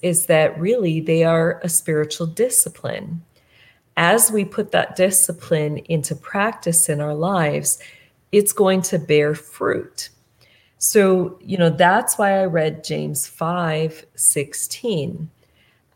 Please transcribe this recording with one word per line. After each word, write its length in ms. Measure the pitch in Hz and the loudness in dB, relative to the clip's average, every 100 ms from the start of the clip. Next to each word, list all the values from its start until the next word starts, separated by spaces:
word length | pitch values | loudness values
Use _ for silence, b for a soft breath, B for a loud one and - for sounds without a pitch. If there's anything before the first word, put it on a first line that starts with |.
is 260 | 180 165 - | -2 -2 2
that 320 | 160 156 151 | 4 2 0
really 420 | 180 247 175 160 | -2 0 0 -2
they 220 | 156 165 | 0 2
are 380 | 165 165 165 - | 4 2 0 -2
a 60 | 175 | -2
spiritual 580 | - - 151 151 - 165 | -2 -2 -2 -2 -4 -8
discipline. 960 | 165 247 247 - - - - - 165 - b b b b b _ - | -2 0 0 -2 -4 -10 -10 -10 -12 -12 b b b b b _ 0
As 360 | 170 220 226 | 4 4 4
we 120 | 214 | 0
put 260 | 196 - 208 | -2 -4 -2
that 260 | - - - | -2 -2 0
discipline 840 | 190 190 - 170 - 160 151 151 - | 2 2 0 -4 -2 0 0 -4 -4
into 260 | 160 - | -4 -2
practice 720 | 147 - 202 214 - 175 165 - | -8 -6 -2 -2 -2 0 0 2
in 120 | 147 | 0
our 140 | 147 | -2
lives, 640 | 151 175 190 147 147 143 - B B B B - | -2 0 0 0 0 -2 -4 B B B B 0
it's 200 | 208 202 | 2 2
going 280 | - 190 190 | 2 4 4
to 160 | 180 180 | 0 -2
bear 360 | 147 151 147 | 2 2 2
fruit. 760 | 151 - - - - - - - _ _ _ b b b b | -2 -8 -6 -2 -2 -6 -14 -14 _ _ _ b b b b
So, 560 | - 214 190 185 175 - | 0 4 4 4 0 -6
you 180 | 180 185 | -8 2
know, 120 | 170 | 2
that's 460 | 147 180 208 247 - | 4 4 4 0 0
why 220 | 202 196 | 2 2
I 40 | |
read 400 | 185 165 156 156 | 2 0 -2 -4
James 420 | - 151 151 143 - | -8 -6 -4 -6 -8
five 800 | - 165 175 165 156 160 - - | -6 -4 -2 -2 -2 -4 -6 -20
sixteen. 1120 | - - 151 143 - - - 240 170 151 170 160 _ _ _ _ _ _ | -4 -2 -2 -4 -8 -10 -6 -4 -4 -4 -8 -12 _ _ _ _ _ _